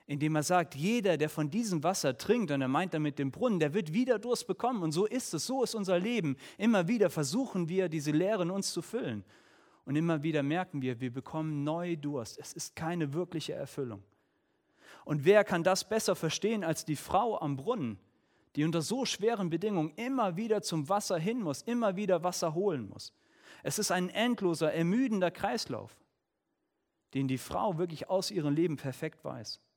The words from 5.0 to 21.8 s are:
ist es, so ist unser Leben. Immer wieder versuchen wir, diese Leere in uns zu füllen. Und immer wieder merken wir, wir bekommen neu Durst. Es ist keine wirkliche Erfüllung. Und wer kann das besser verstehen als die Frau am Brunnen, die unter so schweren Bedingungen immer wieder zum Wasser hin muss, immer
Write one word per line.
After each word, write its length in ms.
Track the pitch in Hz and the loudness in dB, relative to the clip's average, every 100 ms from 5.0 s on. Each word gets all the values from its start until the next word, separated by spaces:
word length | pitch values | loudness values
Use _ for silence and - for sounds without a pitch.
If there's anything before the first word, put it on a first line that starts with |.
ist 300 | 208 254 - | 0 -2 -4
es, 120 | 160 - | -4 -2
so 180 | 262 | -2
ist 100 | 240 | -2
unser 240 | 226 185 180 | -2 0 2
Leben. 380 | 190 240 165 131 - - | 2 0 0 -4 -8 0
Immer 280 | 208 220 170 | 4 4 4
wieder 240 | 240 185 | 4 4
versuchen 580 | - 139 185 262 190 170 | 2 0 0 -2 -2 0
wir, 200 | 185 180 | 0 0
diese 240 | 156 147 | 0 2
Leere 300 | 151 185 214 | 2 2 2
in 100 | 170 | 0
uns 200 | 190 190 | -2 -4
zu 100 | - | -6
füllen. 420 | 170 233 202 107 95 - _ - _ _ | -6 -4 -4 -6 -10 -18 _ -20 _ _
Und 120 | - 147 | -4 0
immer 260 | 170 160 | 2 0
wieder 220 | 156 151 | 0 0
merken 360 | 139 165 180 147 | 0 0 -2 -4
wir, 200 | 127 120 | -4 -4
wir 120 | 127 | -6
bekommen 520 | 123 - 160 156 151 | -6 -8 -6 -4 -2
neu 320 | 143 165 175 160 | -2 -2 -2 -4
Durst. 420 | 147 143 110 - | -4 -4 -6 -10
Es 140 | - | -14
ist 240 | - - - | -12 -12 -8
keine 380 | 165 175 151 | -4 -2 -2
wirkliche 400 | 143 180 160 151 | -2 -4 -4 -6
Erfüllung. 500 | 143 139 - 127 104 98 _ _ _ _ _ _ _ - - | -6 -6 -6 -6 -8 -14 _ _ _ _ _ _ _ -20 -14
Und 200 | - 147 | -4 2
wer 200 | 139 208 | 6 8
kann 200 | 202 180 | 6 4
das 240 | 165 185 - | 4 2 2
besser 260 | 220 - | 0 0
verstehen 480 | 180 160 - 208 226 | 0 -2 0 0 0
als 220 | 165 156 | 0 -2
die 120 | - 147 | -2 -4
Frau 440 | - 185 233 208 | 0 2 2 0
am 160 | 156 139 | -2 -2
Brunnen, 420 | 151 240 127 101 _ _ _ _ _ | -2 -2 -4 -6 _ _ _ _ _
die 100 | - | 0
unter 180 | 156 170 | 2 2
so 240 | 151 247 254 | 0 0 -2
schweren 440 | - 208 226 180 | 0 0 2 0
Bedingungen 420 | 165 208 196 156 - | 0 0 0 0 -2
immer 400 | 233 269 208 170 | -2 0 0 0
wieder 260 | 226 214 | 0 0
zum 260 | - 165 143 | 0 -2 0
Wasser 300 | 202 - 175 | 0 2 0
hin 220 | 165 247 | 0 0
muss, 220 | 180 139 | -2 -4
immer 340 | - 240 | -2 0